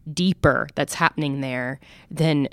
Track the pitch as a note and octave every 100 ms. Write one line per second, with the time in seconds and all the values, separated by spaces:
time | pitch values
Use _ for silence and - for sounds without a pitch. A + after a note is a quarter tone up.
0 | - D3+ F#3 - D3+ B2+ C#3+ - C#3+ -
1 | E3 - D3 C#3 C3+ B2+ B2+ C3+ - -
2 | - D3+ D#3 D3 C#3